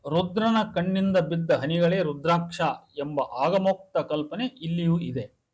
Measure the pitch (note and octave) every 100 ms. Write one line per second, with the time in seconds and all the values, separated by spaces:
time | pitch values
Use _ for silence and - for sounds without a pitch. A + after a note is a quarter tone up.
0 | C#3+ E3 F3+ G#3 A3+ A3+ G#3+ F3+ F3+ F#3+
1 | F#3+ F#3 D#3+ E3+ E3 C#3 C#3 E3 E3+ F#3+
2 | D#3+ C#3+ D#3 E3+ E3+ - D#3+ - _ -
3 | C#3+ C#3+ B2+ B2 D3 F#3+ F#3+ F#3+ - E3
4 | D3 D3+ D3 F#3 B3 - E3 E3+ E3+ E3+
5 | E3+ B2 G#2+ _ _